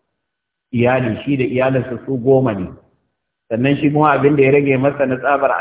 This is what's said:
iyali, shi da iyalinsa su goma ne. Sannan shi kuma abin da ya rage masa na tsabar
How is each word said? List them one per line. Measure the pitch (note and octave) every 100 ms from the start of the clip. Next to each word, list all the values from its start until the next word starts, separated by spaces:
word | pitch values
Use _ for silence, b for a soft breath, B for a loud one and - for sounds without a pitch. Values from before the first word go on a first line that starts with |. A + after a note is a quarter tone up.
| _ _ _ _ _ _ -
iyali, | A#2+ A#2+ C3 A#2+ G2+
shi | C3+ C#3
da |
iyalinsa | B2 B2 C3 C3 B2+ A#2
su | - C3
goma | B2 C3 C3
ne. | G2 F2 - _ _ _ _ _ _ -
Sannan | A2+ C#3 C#3+
shi | C#3+
kuma | D3 D3+
abin | C#3 C#3 D3
da |
ya | C3+
rage | C#3+ C#3 C3
masa | C#3 C#3 C3
na | B2+
tsabar | B2+ C#3 C3+ F2+